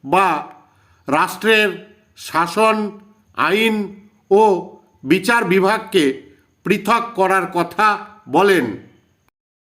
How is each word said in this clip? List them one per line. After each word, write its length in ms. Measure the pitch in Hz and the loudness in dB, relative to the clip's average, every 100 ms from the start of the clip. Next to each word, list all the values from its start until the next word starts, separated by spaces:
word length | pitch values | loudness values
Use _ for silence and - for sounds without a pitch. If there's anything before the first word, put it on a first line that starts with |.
বা 240 | 135 180 190 151 - - _ _ _ _ - | -2 0 0 -2 -8 -20 _ _ _ _ -4
রাষ্ট্রের 600 | 151 180 175 214 220 208 165 - _ _ - | -2 -2 -2 0 2 2 -4 -16 _ _ -20
শাসন, 600 | - 156 170 - 220 214 202 202 - _ _ - | -6 -4 -2 0 0 0 -4 -10 -20 _ _ -4
আইন 380 | 151 208 226 214 190 196 - _ - | 0 2 0 -2 -6 -12 -20 _ 0
ও 120 | 196 220 175 - - _ _ | 4 4 2 -4 -20 _ _
বিচার 380 | 135 185 208 233 | -2 0 2 0
বিভাগকে 600 | 185 190 190 220 - 165 139 131 - _ _ _ 175 | 2 2 2 0 0 0 0 -2 -12 _ _ _ -4
পৃথক 360 | 208 208 233 - | -2 0 -2 -2
করার 320 | 185 185 190 175 | -2 0 0 0
কথা 360 | 180 165 - 214 202 - - - | -4 -4 0 0 0 -8 -20 -2
বলেন। 380 | 147 196 180 120 87 - _ _ _ _ _ _ _ | 2 4 2 0 -8 -16 _ _ _ _ _ _ _